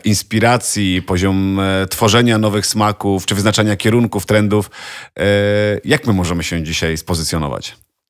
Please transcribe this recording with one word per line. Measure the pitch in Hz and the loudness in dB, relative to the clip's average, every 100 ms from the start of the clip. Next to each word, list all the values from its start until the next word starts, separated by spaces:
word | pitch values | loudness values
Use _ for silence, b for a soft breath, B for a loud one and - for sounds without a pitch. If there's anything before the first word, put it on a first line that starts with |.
inspiracji, | 107 98 - 110 117 120 - 104 95 90 | 0 -2 -2 0 2 2 0 -2 0 -2
poziom, | 80 90 98 95 95 98 | -2 0 0 0 0 0
e, | 98 95 95 | 0 0 -2
tworzenia | - 113 113 120 107 | 0 2 4 4 2
nowych | 107 101 - | 2 0 -2
smaków, | 107 104 101 101 95 - | 0 0 0 -2 -2 -2
czy | |
wyznaczania | 104 104 107 107 98 | 0 0 2 0 0
kierunków, | 113 120 117 101 - | 2 2 2 -2 0
trendów, | 107 104 104 98 B B B B - | 2 2 2 -2 B B B B -2
e, | 101 101 101 104 104 104 | 0 2 2 2 0 -2
jak | - 147 123 | 0 0 2
my | |
możemy | 98 85 85 | 0 0 -2
się | 80 85 | -2 -4
dzisiaj | 78 82 82 80 | -4 -2 -2 -4
spozycjonować | - 82 78 82 73 50 - - _ _ _ | -4 -4 -2 -4 -4 -6 -10 -18 _ _ _